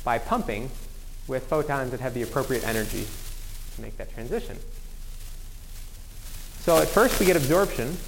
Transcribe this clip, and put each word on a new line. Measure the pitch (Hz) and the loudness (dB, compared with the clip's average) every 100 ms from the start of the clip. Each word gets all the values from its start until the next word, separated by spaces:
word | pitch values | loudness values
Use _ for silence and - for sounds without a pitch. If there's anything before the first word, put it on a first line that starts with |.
by | - 120 | 2 0
pumping | - 226 - 104 131 - - - - - - | 2 0 0 -2 -4 -6 -8 -10 -10 -10 -4
with | 131 127 | -4 2
photons | 156 147 139 127 | 2 2 0 -2
that | 123 | -2
have | 127 | -2
the | 120 | -2
appropriate | 113 139 127 123 110 | 0 0 2 0 2
energy | 113 107 117 104 - - - - - - - | 0 0 -2 -4 -6 -8 -8 -8 -8 -8 -8
to | |
make | 107 - | -8 -8
that | 92 | -8
transition. | - 117 208 - 92 - - - - - - - - - - - - - - - - - - - - | -6 -4 -4 -4 -8 -8 -8 -10 -10 -10 -8 -8 -10 -10 -10 -10 -10 -10 -12 -12 -12 -10 -10 -10 -4
So | - 160 | 4 6
at | 151 | 6
first | - 240 - | 6 6 8
we | 185 | 6
get | 175 | 6
absorption | 135 170 196 151 120 180 | 6 6 6 2 -2 -2